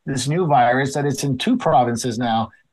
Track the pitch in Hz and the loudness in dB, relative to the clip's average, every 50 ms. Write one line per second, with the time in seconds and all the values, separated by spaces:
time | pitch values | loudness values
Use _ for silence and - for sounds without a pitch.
0 | _ 151 139 131 117 135 156 180 185 156 143 127 120 120 123 131 139 135 - 151 | _ -6 -6 -4 -2 -2 -2 0 0 2 4 4 4 4 2 2 0 -2 -2 -2
1 | 143 143 131 - 147 139 131 127 - 220 262 - - 165 151 139 123 120 117 113 | -2 -2 -2 -2 -2 -4 -4 -2 -2 -2 -2 0 2 2 2 4 2 2 0 -4
2 | - 127 113 113 127 117 113 113 110 - - _ _ _ | -4 -4 -4 -4 -2 -2 0 -2 -2 -4 -8 _ _ _